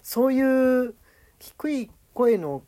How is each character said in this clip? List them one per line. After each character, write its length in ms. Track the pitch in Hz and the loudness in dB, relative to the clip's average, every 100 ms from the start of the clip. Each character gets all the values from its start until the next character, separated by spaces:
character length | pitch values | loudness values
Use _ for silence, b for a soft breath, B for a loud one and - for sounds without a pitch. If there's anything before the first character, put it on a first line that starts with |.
そ 220 | - 233 262 | -8 0 2
う 60 | |
い 540 | 262 269 262 254 254 247 | 2 2 2 2 2 -2
う 80 | - _ b b b | -8 _ b b b
低 320 | - - 302 | -20 -10 -6
い 180 | 277 220 - _ | -6 -8 -14 _
声 240 | - 240 208 | -2 2 0
の 240 | 156 139 | -2 -8